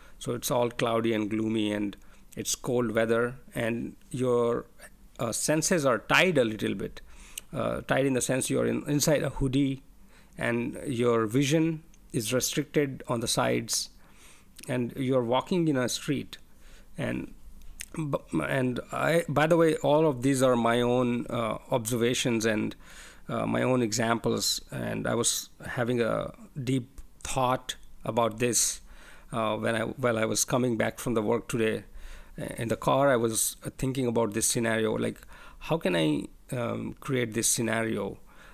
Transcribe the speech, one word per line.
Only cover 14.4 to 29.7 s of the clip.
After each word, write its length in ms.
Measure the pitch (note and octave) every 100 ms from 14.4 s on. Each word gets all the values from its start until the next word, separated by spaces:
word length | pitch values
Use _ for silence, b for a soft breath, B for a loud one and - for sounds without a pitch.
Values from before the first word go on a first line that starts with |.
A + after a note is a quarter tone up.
| B - -
and 280 | B2+ A#2+ -
you're 260 | C3 C3
walking 460 | A#2 B2+ - F#3 D#3+
in 80 | C3
a 100 | A#2+
street. 480 | - - C3+ - - - b b b b -
And, 380 | A#2+ B2+ - - - - - - -
b-, 220 | - D3+ - - D#3+ C#3+
and 320 | C#3 B2+ A#2+ -
I, 340 | B2+ C#3 E3 E3
by 180 | C#3+ D#3+
the 120 | E3+
way, 180 | E3 D3+
all 300 | C#3+ D3+ D#3+
of 160 | B2
these 200 | C3+ C3
are 140 | C3 B2
my 240 | A#2 A#2+
own, 460 | A#2+ B2 B2 A#2+ -
uh, 320 | A#2+ A2 G#2+ -
observations 760 | C3 A2+ A#2+ A#2 B2+ C3 A2+ A2+
and, 280 | G#2+ A2 - B B B B B
uh, 160 | A#2
my 180 | A2 A#2
own 200 | B2 B2+
examples. 800 | A2+ A#2 A2+ A2+ A#2+ A2 - - -
And 360 | C3 A2+ A2 A2+
I 80 |
was 360 | A#2 A#2 - - - -
having 340 | - A#2+ B2
a 320 | A2 A2 - - - D3
deep 360 | B2 C3 A2+ - - -
thought 540 | - C3+ B2+ B2+ - - - -
about 360 | - A#2 A2+ A2
this, 420 | B2 A2 - - - B B B B
uh, 240 | B2 G#2+ A2
when 180 | A2+